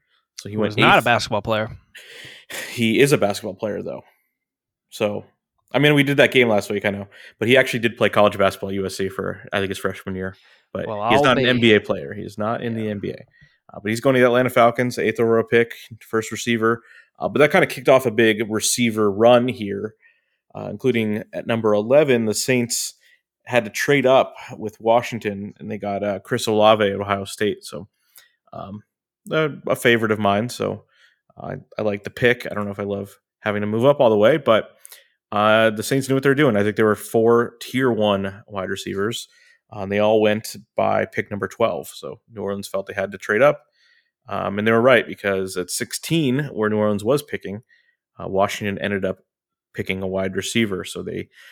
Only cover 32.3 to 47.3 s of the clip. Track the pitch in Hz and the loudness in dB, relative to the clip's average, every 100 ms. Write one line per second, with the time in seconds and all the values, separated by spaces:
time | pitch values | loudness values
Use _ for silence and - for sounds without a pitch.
32.3 | 123 - 104 101 98 101 101 101 - _ | 2 -4 -6 -6 -6 -6 -6 -8 -16 _
33.3 | _ 107 104 104 110 135 143 123 107 110 | _ -4 -4 -2 2 2 4 4 6 4
34.3 | 156 127 107 - _ _ - _ _ _ | 4 4 2 2 _ _ -20 _ _ _
35.3 | 104 107 110 113 107 - 135 127 135 139 | 0 4 6 4 0 -2 -2 0 0 2
36.3 | 135 143 101 104 104 110 101 - 117 113 | 2 2 2 0 2 2 2 -2 0 4
37.3 | 120 117 - - 127 131 110 104 98 98 | 4 0 -8 -8 -2 0 0 0 0 -2
38.3 | 98 - 101 92 95 98 98 107 120 - | -10 -12 -10 -8 -8 -8 -6 -4 -6 -14
39.3 | _ _ _ _ 104 98 101 107 110 107 | _ _ _ _ -12 -4 0 2 4 2
40.3 | 104 - 101 - - 104 104 101 - - | 0 -4 -16 -10 -2 0 0 -2 -6 -8
41.3 | 101 98 - 113 82 - - 71 - _ | -8 -8 -2 -2 -2 -10 -16 -16 -18 _
42.3 | 113 98 101 - 98 - 98 98 98 - | -10 -8 -8 -8 -8 -8 -6 -6 -8 -2
43.3 | 107 143 147 _ _ _ _ _ _ - | 4 4 2 _ _ _ _ _ _ -10
44.3 | 98 95 101 110 113 127 120 - 95 101 | -6 -4 -2 2 4 6 4 2 -6 -4
45.3 | 95 95 92 87 - - - - 165 135 | -2 -4 -6 -6 -8 -8 -10 -2 0 0
46.3 | 131 147 101 107 107 104 101 104 147 - | -2 -4 -4 -2 0 0 0 0 -2 -2